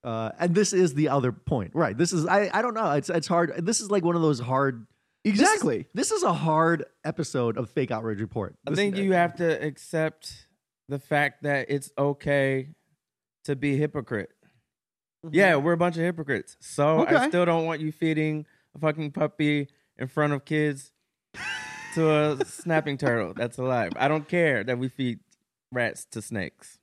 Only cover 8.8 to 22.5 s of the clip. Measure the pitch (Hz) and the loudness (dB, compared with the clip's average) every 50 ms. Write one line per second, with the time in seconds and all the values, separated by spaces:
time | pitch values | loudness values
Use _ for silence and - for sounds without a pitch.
8.8 | 208 202 190 196 196 190 185 175 175 165 165 - 175 165 156 - - 151 139 - | 0 0 -2 -2 0 2 2 2 2 0 0 -2 0 0 0 0 -4 -6 -8 -10
9.8 | - - - 160 156 156 - _ - - - - _ _ _ _ _ _ _ _ | -14 -6 -2 -2 -2 -2 -4 _ -20 -20 -20 -20 _ _ _ _ _ _ _ _
10.8 | _ - 139 139 - _ 156 147 147 139 - _ - 147 143 139 127 - 143 143 | _ -10 -10 -10 -4 _ 2 2 2 0 -2 _ -2 -2 0 0 0 -2 -4 -4
11.8 | 139 - _ - 139 143 143 139 - 147 143 143 135 135 135 135 131 147 - _ | -4 -6 _ -2 0 0 0 -2 -2 0 2 2 2 2 0 -2 -4 -8 -16 _
12.8 | _ _ _ _ _ _ _ _ _ _ _ _ _ - 143 131 139 143 139 135 | _ _ _ _ _ _ _ _ _ _ _ _ _ -6 -4 -2 0 0 2 0
13.8 | 151 147 - 151 113 - 123 104 90 - _ _ _ _ _ _ _ _ _ _ | 0 -2 -2 -8 -6 -4 -6 -6 -6 -8 _ _ _ _ _ _ _ _ _ _
14.8 | _ _ _ _ _ _ _ _ - 165 151 170 202 185 165 143 139 170 175 165 | _ _ _ _ _ _ _ _ -14 0 4 4 6 6 4 4 2 2 2 2
15.8 | 175 180 165 165 165 180 175 165 151 143 131 95 - - - _ - - - - | 2 0 0 0 -2 -2 -2 -4 -4 -4 -4 -4 -4 -8 -20 _ -20 -10 -2 2
16.8 | 143 151 160 185 294 - 339 285 254 294 - 180 175 170 165 165 160 165 165 151 | 2 4 4 4 4 4 4 4 4 4 2 2 4 4 2 2 0 -2 -4 -4
17.8 | 156 156 151 _ 165 160 156 151 156 156 151 151 147 _ _ _ _ _ _ 147 | -6 -8 -4 _ -2 0 0 0 0 0 -2 -4 -8 _ _ _ _ _ _ -2
18.8 | 151 156 151 160 156 147 143 - 156 147 _ - 156 147 147 147 143 - _ _ | -2 -2 -2 -2 -6 -6 -2 -2 -2 -2 _ 0 0 2 2 0 -2 -4 _ _
19.8 | _ _ _ - 131 131 - 156 151 147 147 139 - - 156 151 151 151 139 135 | _ _ _ -10 -10 -6 -2 0 0 0 0 -2 -4 -2 0 0 0 0 -2 -6
20.8 | - - _ _ _ _ _ _ _ _ - - - - - - - - - - | -12 -20 _ _ _ _ _ _ _ _ -16 -12 -10 -8 -8 -8 -10 -12 -14 -14
21.8 | - - - 165 160 156 151 151 151 151 147 131 - - | -14 -6 -2 2 2 4 4 4 4 2 2 -2 -4 -6